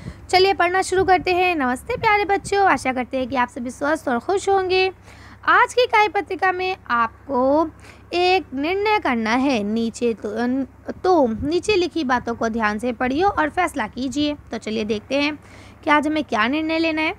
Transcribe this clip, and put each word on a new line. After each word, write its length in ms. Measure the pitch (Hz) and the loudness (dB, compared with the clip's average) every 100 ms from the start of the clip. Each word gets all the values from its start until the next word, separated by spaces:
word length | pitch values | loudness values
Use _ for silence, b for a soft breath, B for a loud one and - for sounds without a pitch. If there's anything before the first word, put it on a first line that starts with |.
| B B - | B B 0
चलिए 240 | 370 381 | 4 4
पढ़ना 280 | 381 349 370 | 4 2 2
शुरू 220 | 370 370 | 0 0
करते 300 | 370 370 359 | 4 2 2
हैं। 220 | 359 359 339 | 2 2 0
नमस्ते 420 | 254 254 - 508 | -2 -2 -4 -2
प्यारे 280 | 453 415 381 | 2 2 2
बच्चों, 400 | 392 - 392 381 | -2 0 2 4
आशा 280 | 285 254 | 2 0
करते 240 | 247 240 262 | -4 -4 -4
हैं 100 | 254 | -2
कि 80 | 254 | -2
आप 140 | 240 | -2
सभी 200 | 277 233 | -4 -10
स्वस्थ 380 | - 285 320 - | -4 -2 -2 -2
और 120 | 240 | -2
खुश 300 | - 381 - | -2 -2 2
होंगे। 420 | 392 370 370 381 - B B B B - | 0 2 0 0 -4 B B B B 2
आज 260 | 359 480 | 4 4
की 120 | - 494 | 2 2
काय 220 | 427 427 | 4 2
पत्रिका 440 | 403 - 359 381 | 0 -4 -2 0
में 260 | 359 370 381 - | 0 -4 -6 -4
आपको 800 | 240 226 - - 262 262 294 330 - B B - | -2 -2 -4 -4 0 2 2 0 -6 B B -6
एक 320 | 349 359 370 302 | 0 2 2 0
निर्णय 460 | 262 294 381 415 427 | -4 -2 0 0 0
करना 300 | 302 233 220 | 0 0 0
है। 320 | 247 277 247 | 2 2 0
नीचे 500 | 202 226 233 - 240 | 0 -2 -4 -2 -2
तो, 160 | 226 214 | -2 -6
अन-, 360 | 220 240 262 262 - - - | -4 -2 -2 -4 -10 -14 -4
तो 240 | 370 349 254 214 269 | 2 4 4 0 -2
नीचे 280 | 339 - 415 | -2 0 0
लिखी 280 | 339 330 | 0 -2
बातों 300 | 262 247 233 233 | -2 -2 -2 -4
को 140 | 226 | -4
ध्यान 300 | 226 214 208 | -2 -2 -2
से 120 | 247 | -4
पढ़िए 320 | 233 254 269 | -2 -2 0
और 260 | 403 - 302 | 0 0 -2
फैसला 380 | - 339 294 320 | -2 -2 -4 -6
कीजिए। 480 | 247 262 254 294 294 - | -6 -6 -2 -2 -4 -10
तो 60 | 226 | -10
चलिए 260 | 220 220 | -6 -4
देखते 380 | 214 208 - 277 | -4 -6 -4 -2
हैं 180 | 285 294 B B B B | -2 -4 B B B B
कि 60 | - | 0
आज 180 | 294 294 | 2 2
हमें 160 | 311 | -2
क्या 240 | - 214 226 | -2 0 0
निर्णय 320 | 302 311 320 | 0 -2 0
लेना 220 | 330 311 | 0 0
है। 120 | 320 | -4